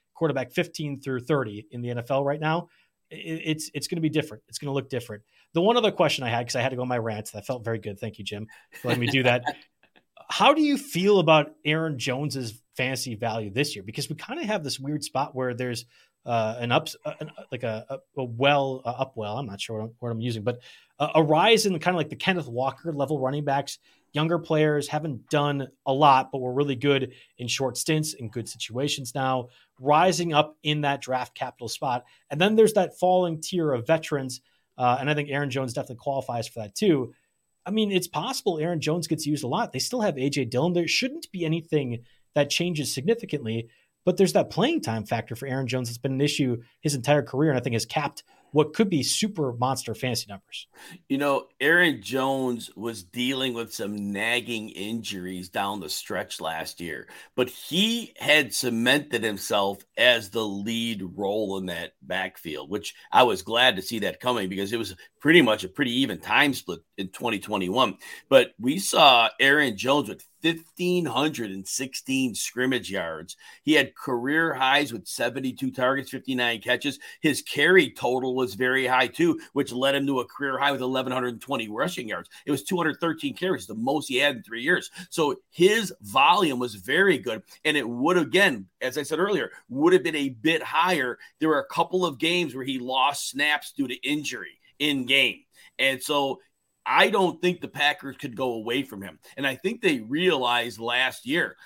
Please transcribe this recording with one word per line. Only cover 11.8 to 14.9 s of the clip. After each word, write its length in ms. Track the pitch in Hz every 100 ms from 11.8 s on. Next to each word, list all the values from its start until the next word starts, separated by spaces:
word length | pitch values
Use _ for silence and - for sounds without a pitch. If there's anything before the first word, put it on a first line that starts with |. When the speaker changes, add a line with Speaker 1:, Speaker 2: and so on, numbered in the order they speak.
| 160 135
Speaker 1:
Jones's 640 | 131 127 151 135 117 110 _ -
fantasy 400 | 127 131 127 104
value 340 | 117 113 107
this 260 | 101 147 104
year? 80 |
Because 260 | 95 - 131
we 60 | 156
kinda 300 | - 294 214
have 180 | 214
this 160 | 143 127
weird 240 | 135